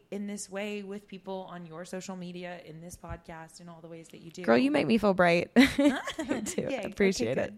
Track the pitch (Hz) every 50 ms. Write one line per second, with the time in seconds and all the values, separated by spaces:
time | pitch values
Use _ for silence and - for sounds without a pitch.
0 | _ - 196 202 202 202 208 196 - - 190 196 208 208 208 208 196 190 202 208
1 | 202 - 196 185 - 190 190 190 185 - 175 180 175 160 156 165 180 - 190 185
2 | 180 - 190 185 175 180 175 175 180 175 180 170 - - 156 160 170 180 - -
3 | - 170 170 170 175 - 165 160 165 165 - - 175 175 170 160 165 165 170 165
4 | 165 - - - 165 165 - 185 180 226 233 247 262 277 302 277 - - 226 208
5 | - 202 185 185 175 175 170 175 - - - 240 277 269 - - 277 294 262 330
6 | - - - - 294 240 262 240 214 - - - - - 277 240 - 220 202 -
7 | 202 190 196 - 240 - 135 - - - 208